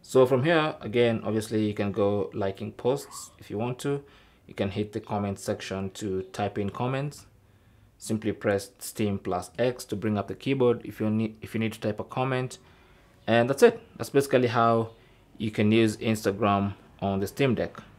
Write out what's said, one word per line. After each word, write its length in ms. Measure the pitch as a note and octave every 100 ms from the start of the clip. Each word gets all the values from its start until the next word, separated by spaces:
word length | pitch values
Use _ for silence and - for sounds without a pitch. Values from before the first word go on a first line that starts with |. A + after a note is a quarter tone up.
| -
So 200 | C3+ B2+
from 180 | C3
here, 300 | D3 E3 D#3 -
again, 420 | A2+ A#2+ A#2 A2
obviously 400 | G#2 A2 G#2+ A2 G#2+
you 60 |
can 180 | G#2 G2+
go 380 | G2 G2+ G#2 -
liking 380 | - G2 - G#2+
posts 580 | - B2 C#3+ - - - -
if 100 | -
you 60 | G#2
want 220 | B2 B2+
to. 220 | C#3+ C#3+ C#3+ - - _ -
You 80 |
can 160 | - G2
hit 220 | G2+ G#2
the 80 | A2
comment 380 | - G#2+ G2+ G2
section 520 | - G2+ - F#2+ G2
to 300 | - G#2+ F#2
type 340 | F#2 - G2+ G#2
in 120 | G2+
comments. 560 | - B2 C3+ D3 - - _ _ _ _ _ _ _
Simply 360 | - A2 G#2+
press 380 | G2 A2 G2 - _
Steam 400 | - - G#2 G2
plus 320 | - F2+ - -
X 260 | B2 B2 -
to 100 | G2+
bring 220 | A2 G#2
up 100 | G2
the 60 |
keyboard 480 | - C3 C3+ B2 A2+
if 160 | - G#2+
you 80 | G#2+
need, 280 | G#2+ A2 -
if 140 | -
you 60 | A2
need 120 | A2
to 80 | A2
type 200 | G#2+ G#2
a 40 |
comment. 540 | - - C3 B2+ B2+ - - - _ - _ _ -
And 220 | A#2 A#2+
that's 140 | C#3
it. 180 | - - - -
That's 140 | A#2
basically 380 | C#3 C#3 C3 A#2+
how 420 | A#2+ A#2 A2+ A2+ - - _ _ -
you 120 | A2
can 220 | - G#2
use 240 | A2+ A2+ G2+
Instagram 760 | A2+ G#2+ G#2 F#2+ G#2 G2 G2+ G2+ - -
on 200 | G2 G2
the 60 | G2
Steam 280 | - C#3
Deck. 240 | G2+ E2 - -